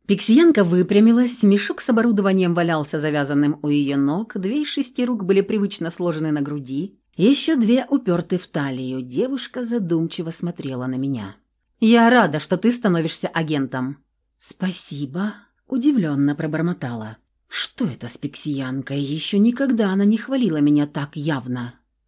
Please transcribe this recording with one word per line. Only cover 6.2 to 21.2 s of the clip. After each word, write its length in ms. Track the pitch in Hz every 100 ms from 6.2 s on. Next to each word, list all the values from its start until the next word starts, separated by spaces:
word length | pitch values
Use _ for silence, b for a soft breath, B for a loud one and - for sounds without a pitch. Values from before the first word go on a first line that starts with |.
| 160
на 120 | 151
груди, 520 | 143 147 127 135 196 - _ -
еще 400 | 196 277 - 311
две 300 | 214 247 254
уперты 500 | 277 220 170 170 180
в 80 | -
талию. 560 | 160 139 131 131 131
Девушка 640 | 127 127 254 269 - 254
задумчиво 680 | 233 240 175 165 165 - 165
смотрела 560 | 165 175 170 139 127 127
на 100 | 131
меня. 400 | 139 127 98 - _ _ _ _
«Я 280 | 220 233 233
рада, 300 | 247 185 151
что 160 | - 180
ты 140 | 220
становишься 580 | 240 208 170 160 - -
агентом». 720 | 170 156 151 131 131 127 143 _ _ _ _
«Спасибо», 1000 | - - 185 170 - 143 139 151 208 - _ _ _
удивленно 680 | 262 269 269 160 143 143 147
пробормотала. 800 | 156 160 170 175 131 117 110 113 _ _ _
«Что 380 | - - - 214
это 220 | 120 120
с 100 | -
пиксиянкой? 840 | 143 - 156 139 131 135 127 139
Еще 380 | 139 156 - 202
никогда 520 | 220 247 277 233 202
она 140 | 190
не 140 | 202 214
хвалила 420 | - 269 226 156
меня 260 | 147 147 147
так 300 | 147 143
явно». 580 | 156